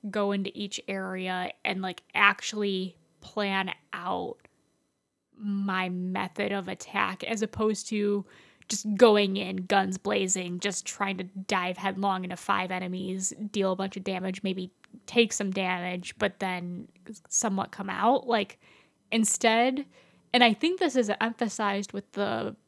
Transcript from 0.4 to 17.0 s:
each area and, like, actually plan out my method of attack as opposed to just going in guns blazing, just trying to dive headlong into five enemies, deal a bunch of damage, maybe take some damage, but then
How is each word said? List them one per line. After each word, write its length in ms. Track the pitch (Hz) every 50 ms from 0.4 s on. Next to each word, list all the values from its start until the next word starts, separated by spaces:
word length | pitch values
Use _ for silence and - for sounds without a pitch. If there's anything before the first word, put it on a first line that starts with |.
| 196 196 -
each 280 | - 208 196 - - - -
area 640 | 196 190 190 190 190 185 185 185 185 180 180 - - _ _
and, 180 | - 190 185
like, 220 | 190 185 180 - _ _ _
actually 840 | - 208 202 202 - - - - 208 208 202 196 185 185 185 175 _ _ _ _ _
plan 500 | - - - - 208 196 196 190 190 190 - - _ _ -
out 440 | 170 175 180 190 180 180 - - _ _ - _ _ _ _ _ _ _ _ _ _ _ _ _ _ _ _ _ -
my 520 | 214 208 202 196 196 196 185 185 185 185
method 640 | 180 180 180 185 185 196 202 185 - - 202 202
of 160 | 202 196 180 180
attack 560 | 190 - - - - 202 202 190 185 - -
as 180 | - 226 208
opposed 460 | 220 208 - - 220 214 214 202 - -
to 360 | 220 208 208 208 202 202 196 - - - - - _ _ - _
just 260 | - 202 - 214 208
going 420 | 196 254 226 208 208 208 196 190 196
in 200 | 202 185 190 185
guns 400 | 185 180 208 196 190 190 190 190
blazing, 600 | _ 202 202 196 196 185 180 185 180 180 175 180
just 260 | - 202 185 - -
trying 320 | - - - 202 196 196 180
to 60 | 190
dive 540 | 180 _ 196 190 _ 208 190 180 180 185 180
headlong 460 | 202 196 190 190 196 202 190 185 185
into 120 | 180 185 175
five 340 | - - 190 196 185 185
enemies, 600 | 190 185 185 180 180 185 190 185 185 190 190 - - - 214 208
deal 200 | - 208 190 190
a 40 | 185
bunch 200 | 185 196 196 -
of 80 | 202 185
damage, 380 | 165 175 180 185 190 185 190 -
maybe 280 | 190 185 190 185 180 _ _ _ - - - _
take 260 | - - 240 233 220
some 200 | - - 208 196
damage, 640 | 190 196 190 180 185 180 175 185 180 180 175 - - -
but 220 | 214 202 190 _
then 480 | 196 190 185 180 175 175 175 175 - - _ _